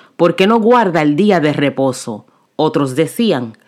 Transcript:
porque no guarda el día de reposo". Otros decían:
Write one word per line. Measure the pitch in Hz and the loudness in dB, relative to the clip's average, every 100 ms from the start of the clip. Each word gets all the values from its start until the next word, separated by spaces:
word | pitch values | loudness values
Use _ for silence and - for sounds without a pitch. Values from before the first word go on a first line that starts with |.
| _ - | _ 0
porque | 170 170 190 | 0 2 2
no | 233 | 2
guarda | 220 247 202 160 | 4 2 2 0
el | 151 147 | 0 2
día | 208 175 | 2 2
de | 147 | 0
reposo". | 143 139 135 135 123 123 107 - _ _ | 0 -2 -2 -4 -4 -10 -14 -16 _ _
Otros | - 156 151 135 | -4 -2 0 -2
decían: | 131 160 - 226 135 117 - | -2 -4 -2 -2 -2 -6 -14